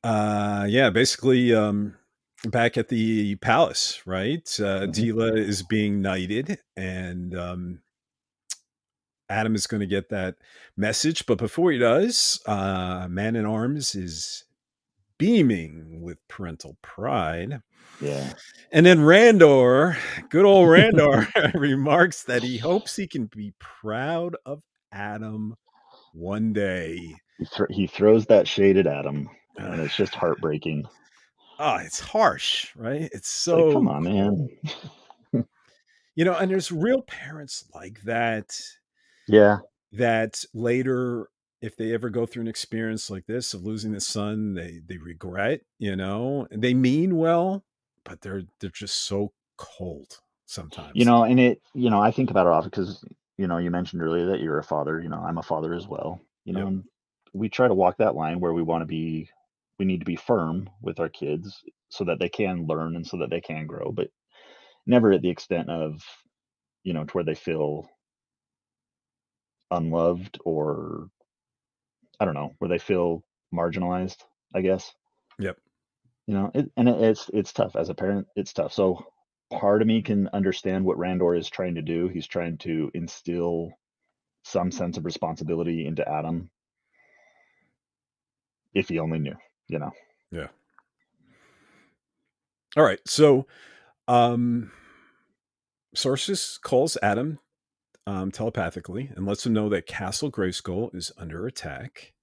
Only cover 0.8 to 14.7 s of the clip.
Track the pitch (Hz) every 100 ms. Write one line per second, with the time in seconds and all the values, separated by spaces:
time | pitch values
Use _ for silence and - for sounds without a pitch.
0.8 | 131 98 131 - 131 131 123 113 107 104
1.8 | 104 - _ _ _ _ 117 120 117 123
2.8 | 110 120 113 110 104 98 - 120 107 -
3.8 | - - - 92 101 160 - - 101 95
4.8 | 98 82 113 113 113 110 101 101 90 110
5.8 | 107 101 98 95 90 107 147 208 _ -
6.8 | 95 92 92 90 90 90 87 90 90 87
7.8 | _ _ _ _ _ _ _ - _ _
8.8 | _ _ _ _ _ 101 110 107 - 110
9.8 | 98 98 - 104 92 - _ - - -
10.8 | 107 - 156 160 - 107 113 - 175 135
11.8 | 120 127 214 240 - - - 101 98 95
12.8 | 90 92 90 90 107 113 107 110 120 147
13.8 | 131 104 90 80 - - - _ _